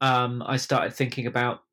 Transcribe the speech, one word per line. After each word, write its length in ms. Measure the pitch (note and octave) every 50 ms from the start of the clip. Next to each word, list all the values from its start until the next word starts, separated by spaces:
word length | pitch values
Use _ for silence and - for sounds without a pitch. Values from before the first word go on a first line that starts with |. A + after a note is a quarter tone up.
um, 440 | C3+ C3 B2+ B2 B2 B2 B2 B2 -
I 120 | - C3+ B2+
started 340 | - - C#3 B2 E2 G#2+ -
thinking 340 | - C3+ A#2+ - - A#2
about, 360 | A#2+ - B2+ B2 B2 A2+ - _ _